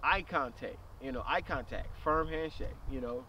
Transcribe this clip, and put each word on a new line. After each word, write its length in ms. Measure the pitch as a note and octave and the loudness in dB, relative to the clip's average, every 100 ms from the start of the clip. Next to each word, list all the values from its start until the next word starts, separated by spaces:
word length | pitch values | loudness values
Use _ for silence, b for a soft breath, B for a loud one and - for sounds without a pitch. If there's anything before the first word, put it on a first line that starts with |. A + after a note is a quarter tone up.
eye 200 | C#3 F#3+ | 6 4
contact, 540 | F3 E3 C3 - A2+ - - - | 4 0 0 -2 -6 -6 -12 -8
you 100 | C3+ | -4
know, 120 | B2+ - | -2 2
eye 160 | E3 | 2
contact, 460 | - D3+ A#2+ G#2+ - - | 2 -2 -2 -4 -4 -2
firm 240 | E3 D#3 D#3 | 4 4 4
handshake, 480 | D#3+ D#3+ - - - - | 0 -2 -2 -4 -2 -4
you 100 | C3+ | -2
know. 220 | B2 B2 | -2 -4